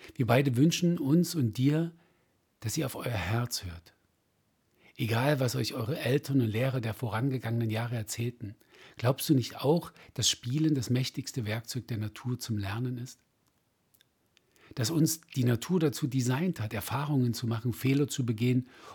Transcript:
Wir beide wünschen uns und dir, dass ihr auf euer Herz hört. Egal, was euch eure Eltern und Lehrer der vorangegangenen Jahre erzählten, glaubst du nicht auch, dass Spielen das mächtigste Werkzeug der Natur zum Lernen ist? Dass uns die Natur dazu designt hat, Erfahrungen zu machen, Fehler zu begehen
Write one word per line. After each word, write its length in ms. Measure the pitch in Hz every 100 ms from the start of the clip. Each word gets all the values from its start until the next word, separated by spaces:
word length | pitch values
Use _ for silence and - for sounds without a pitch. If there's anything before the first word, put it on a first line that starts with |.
| - -
Wir 100 | 117
beide 300 | 123 139 120
wünschen 420 | 160 - 175 170
uns 380 | 135 165 170 170
und 220 | 117 107
dir, 340 | 135 151 170 - _ _ _ _ _ _
dass 180 | 110 156
ihr 80 | 135
auf 100 | -
euer 140 | -
Herz 560 | 107 85 117 120 - 92
hört. 300 | 82 - _ _ _ _ _ _ _ _ _ _ -
Egal, 440 | 120 113 139 143
was 160 | 127 127
euch 180 | 117
eure 260 | 131 110 160
Eltern 420 | 117 143 - 139
und 60 | 117
Lehrer 320 | 107 131 127
der 140 | 113
vorangegangenen 760 | 107 117 110 135 127 107 117 113
Jahre 260 | 110 117 113
erzählten, 600 | 107 - 117 - 98 - _ - - -
glaubst 320 | 120 135 -
du 40 |
nicht 240 | 131 117 -
auch, 340 | 131 170 - - -
dass 160 | - 110
Spielen 460 | - 123 147 156 139
das 140 | -
mächtigste 560 | 123 131 - - - 107
Werkzeug 420 | 110 - 127 -
der 100 | 110
Natur 420 | 107 - 123 123
zum 180 | - 104
Lernen 400 | 98 110 127 123
ist? 220 | 127 - _ _ _ _ _ _ _ _ _ _ _ _ _ _ -
Dass 160 | - 110
uns 320 | 165 160 - - 127
die 80 |
Natur 360 | 120 117 - 180
dazu 280 | 156 - 139
designt 520 | 131 120 131 185 165
hat, 140 | 107
Erfahrungen 600 | 110 - 123 147 143 123
zu 120 | 110 117
machen, 280 | 110 123
Fehler 340 | 107 131 139 143
zu 180 | - 120
begehen 420 | 110 123 127 123 - -